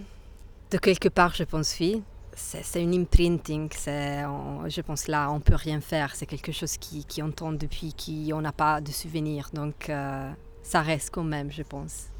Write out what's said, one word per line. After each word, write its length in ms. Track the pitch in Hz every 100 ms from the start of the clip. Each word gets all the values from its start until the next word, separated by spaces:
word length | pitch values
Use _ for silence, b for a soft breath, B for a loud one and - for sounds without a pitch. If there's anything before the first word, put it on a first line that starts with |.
| 202 b b - - - -
De 80 | 190
quelque 300 | 202 180 180
part, 260 | 185 175
je 80 | -
pense, 320 | 160 156 147 -
oui. 220 | 175 220 196 - -
C'est, 300 | - - -
c'est 180 | - 175
une 120 | 170
imprinting. 720 | 180 175 - 170 170 - 151 156
C'est, 500 | - 151 143 143 143
on, 440 | 143 143 139 143 156
je 120 | 156
pense 260 | 156 147 -
là, 220 | 151 143
on 100 | 151
peut 140 | -
rien 260 | - 156 151
faire. 340 | - 160 139
C'est 120 | - 143
quelque 260 | 143 -
chose 240 | 147 160 -
qui, 280 | - 151
qui 180 | 143 156
entend 280 | 151 147 160
depuis, 400 | 156 151 - 160
qui, 360 | - - 156 156
on 60 | 156
n'a 120 | 156
pas 280 | - 151 151
de 100 | 147
souvenirs. 580 | - 160 160 151 147 -
Donc, 360 | 151 147 - -
euh, 420 | 143 139 135 135 123 - -
ça 160 | - 180
reste 300 | 156 147 -
quand 100 | 185
même, 300 | 160 147 143
je 100 | 151
pense. 420 | 143 143 156 - - -